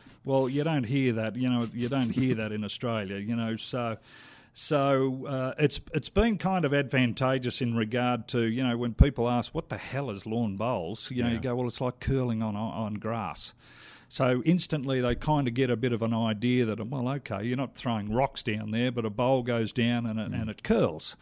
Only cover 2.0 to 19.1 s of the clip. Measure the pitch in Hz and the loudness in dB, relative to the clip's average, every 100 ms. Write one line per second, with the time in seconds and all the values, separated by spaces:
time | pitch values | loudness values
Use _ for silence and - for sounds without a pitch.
2 | 120 107 131 113 107 107 104 - 123 113 | 0 2 0 0 -2 -4 -6 -4 -2 -2
3 | 98 98 101 117 113 107 - 131 117 110 | -2 -6 -4 -2 -2 -4 -4 -4 -4 -6
4 | - - - - - - - 147 139 135 | -12 -20 -20 -20 -18 -8 0 2 4 4
5 | 135 131 131 135 131 - 151 - - 156 | 2 0 -4 -4 -4 2 2 2 -4 -6
6 | - - 226 208 185 190 151 143 123 135 | -2 2 2 2 0 0 2 2 2 2
7 | 123 98 131 131 123 - 120 117 113 123 | 2 2 0 0 -2 -2 0 0 0 0
8 | 123 123 110 123 113 117 131 117 120 107 | 0 0 -2 0 0 2 0 0 -2 6
9 | 143 127 117 123 110 - - 104 - 131 | 6 6 2 2 0 -6 -6 -8 -6 -6
10 | 139 98 110 113 113 95 113 117 82 110 | -4 -6 -4 -2 -2 -2 -2 -2 -4 -6
11 | - 127 120 113 131 123 123 - 127 - | -6 0 2 2 0 0 -2 0 -4 -2
12 | - 135 123 110 110 104 113 87 107 104 | 0 0 2 0 -2 -2 -4 -4 -4 -4
13 | 107 117 95 - - - - - - - | -4 -4 -4 -6 -8 -8 -20 -20 -20 -20
14 | - - 131 127 151 175 - 156 135 131 | -12 0 2 4 4 2 2 -2 0 0
15 | 123 120 - 151 131 120 131 117 123 117 | 2 0 2 2 2 2 2 2 0 0
16 | 113 113 113 104 120 123 117 104 110 139 | 0 0 0 0 2 2 2 0 -4 -4
17 | 123 139 - 98 113 127 131 - 127 113 | -2 -4 -4 -4 -2 -2 -4 -6 -4 -2
18 | 101 110 135 - - 107 107 110 123 120 | 0 2 2 0 -4 -4 -2 0 0 0
19 | 110 | -4